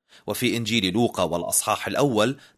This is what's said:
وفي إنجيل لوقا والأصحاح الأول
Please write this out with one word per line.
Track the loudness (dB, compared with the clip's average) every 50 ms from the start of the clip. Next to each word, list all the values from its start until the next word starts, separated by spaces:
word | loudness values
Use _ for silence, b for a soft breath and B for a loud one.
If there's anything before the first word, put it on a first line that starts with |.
| _ b b b b
وفي | -6 -4 -2 0 0 0
إنجيل | 0 -2 0 0 0 2 2
لوقا | 2 2 2 2 0 0
والأصحاح | -2 0 -2 -4 -4 -2 -2 -2 0 0 -2 -2 -2
الأول | -4 0 0 2 2 4 2 2 2 0 B B B B